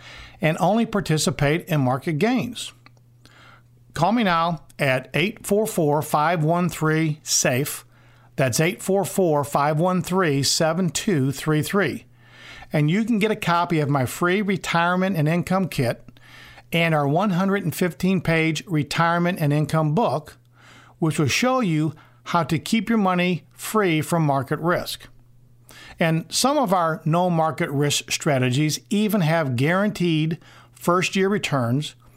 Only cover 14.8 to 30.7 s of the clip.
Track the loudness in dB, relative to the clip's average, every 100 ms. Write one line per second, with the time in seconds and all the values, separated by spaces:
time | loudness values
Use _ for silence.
14.8 | 2 2 0 0 0 0 0 0 0 -2
15.8 | -2 -4 -10 -20 -20 -20 -20 -20 -6 0
16.8 | 2 2 2 0 0 0 0 0 -2 -2
17.8 | -4 -2 0 0 0 0 0 -2 -2 -2
18.8 | -2 0 0 2 0 0 0 0 0 0
19.8 | 0 0 0 -2 -6 -18 _ _ -20 -20
20.8 | -20 -4 -2 0 0 2 2 2 0 0
21.8 | -2 -4 -14 _ -4 -2 0 -2 0 -2
22.8 | 0 0 2 2 0 -2 -6 -14 -4 0
23.8 | 2 2 0 0 2 0 -2 -2 0 -2
24.8 | -4 -10 -14 -20 -20 -20 -20 -20 -20 -20
25.8 | -18 -4 0 0 -2 -2 0 2 2 2
26.8 | 2 0 0 2 2 2 0 -2 -4 0
27.8 | 0 0 -4 -4 0 2 2 2 0 -2
28.8 | -2 0 0 2 2 2 0 0 2 2
29.8 | 0 0 0 2 0 -4 -10 -20 -20